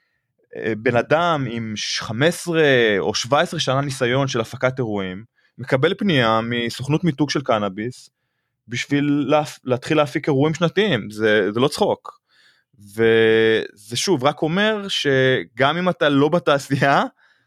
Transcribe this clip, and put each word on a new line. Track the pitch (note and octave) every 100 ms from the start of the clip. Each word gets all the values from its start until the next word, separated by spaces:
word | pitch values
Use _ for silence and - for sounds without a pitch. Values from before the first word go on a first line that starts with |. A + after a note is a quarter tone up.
| _ _ _ _ _ -
אה, | C2 G#2+
בן | A#2+ A#2+
אדם | A2+ D3+ F3 D#3 B2+
עם | A#2 A2 G#2+
ש-, | - -
חמש | - A2 D#3
עשרה | F3+ E3+ E3 D3 C3 A2+ G2+
או | D#2 G#2+
שבע | A#2+ C#3+
עשרה | F3 E3
שנה | B2+ C3
ניסיון | C#3+ C3+ A#2+ C3 C#3
של | B2
הפקת | A2 B2 B2+ C3
אירועים, | A#2 G#2 F#2+ F#2 A2+ _ _ -
מקבל | B2 B2+ D#3
פנייה | G3 G3+ D3 A2+ A2
מסוכנות | A2+ A#2+ A#2 - C3 D#3
מיתוג | F3 C#3 D3
של | D#3+
קנאביס, | C3 A2 G#2 F#2+ A2+ - - _ _ _ _ _ -
בשביל | A#2+ - C#3+ C#3+ C#3+ C3
להפ-, | D3+ D3+ -
להתחיל | - A#2+ - D3+
להפיק | C#3+ D#3+ D3+
אירועים | C3+ D3+
שנתיים, | D#3 E3+ F#3 G#3 B2 F#2+
זה, | G#2+ G#2+ G#2+ F#2+
זה | G#2+
לא | C#3
צחוק. | - F#3+ G#2 - - _ _ _ _ _ _
וזה | G2+ G2+ A2+ A2+ A2 A2+ A2+ A2 - - - A#2
שוב, | - D#3+
רק | C3 D3
אומר | D#3+ F3 G#3 G#3+ G3
שגם | - D3 C3+ C3 B2+ E2+ - C#3 E3
אם | F3+
אתה | E3+ D#3
לא | C#3 D3
בתעשייה, | E3+ E3 C#3+ - C3+ C#3 D3+ B3 _ _ _